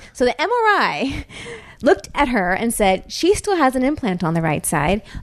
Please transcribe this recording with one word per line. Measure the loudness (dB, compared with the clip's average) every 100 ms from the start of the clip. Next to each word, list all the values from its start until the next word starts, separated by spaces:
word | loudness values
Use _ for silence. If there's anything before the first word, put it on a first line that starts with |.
| -6
So | -2 0
the | 0
M | -2
R | 2 2 2
I | 0 -2 -4 -6 -10 -14 -14 -16 -18 -2
looked | 2 2 0 -2
at | 0
her | 0 0
and | 0 -2
said, | 2 2 2 -2
"She | -2 2 2
still | 0 2
has | 2 2
an |
implant | 0 0 -2 -2
on | 0
the | 0
right | 0 -2 -2
side. | 0 0 -2 -4 -14